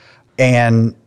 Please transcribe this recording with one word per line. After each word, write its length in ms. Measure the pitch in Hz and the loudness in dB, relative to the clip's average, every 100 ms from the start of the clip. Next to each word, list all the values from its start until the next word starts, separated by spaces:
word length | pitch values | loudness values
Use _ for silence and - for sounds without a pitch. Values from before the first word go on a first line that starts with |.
| - _ _ - | -20 _ _ -2
And 560 | 127 123 117 113 113 - | 0 2 0 0 -2 -6